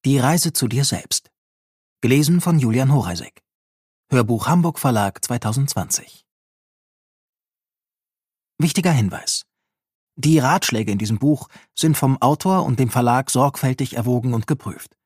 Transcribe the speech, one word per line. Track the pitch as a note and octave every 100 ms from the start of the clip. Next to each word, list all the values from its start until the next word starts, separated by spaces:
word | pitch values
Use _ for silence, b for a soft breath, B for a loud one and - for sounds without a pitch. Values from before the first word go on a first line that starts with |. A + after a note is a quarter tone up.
Die | C3 C3+
Reise | B2+ E3+ E3
zu | - A#2+
dir | A#2+
selbst. | C#3 - - - _ _ _ _ _ _ _ _
Gelesen | A#2+ C#3 D3+ F3
von | F3 D#3+
Julian | B2 A#2 C3+
Horeisek. | C#3+ F2+ E2+ - _ _ _ _ _ _ _ _
Hörbuch | C3 A2+ A#2 -
Hamburg | F3 E3 -
Verlag | C3+ A2 G2 -
zweitausendzwanzig. | - A#2+ A2 A#2 C#3 - D#2+ - - - _ _ _ _ _ _ _ _ _ _ _ _ _ _ _ _ _ _ _ _ _ _ _ -
Wichtiger | D#3 G3 F3
Hinweis. | C#3+ G2+ - - - - _ _ _ _ _ _ -
Die | D3+ D#3+
Ratschläge | C3 D#3+ - A2 G#2+
in | G2+
diesem | G#2+ A2
Buch | C#3+ D3 - B B
sind | - D#3+ C#3+
vom | C3+ C3+
Autor | C#3 D3+ F#3+ F#3+ C#3
und | B2
dem | B2+
Verlag | B2+ A#2+ B2 C3
sorgfältig | B2 C#3 - C3+ B2+ C3 A#2+
erwogen | A#2 B2 B2
und | A#2 -
geprüft. | C#3+ G#2+ - - _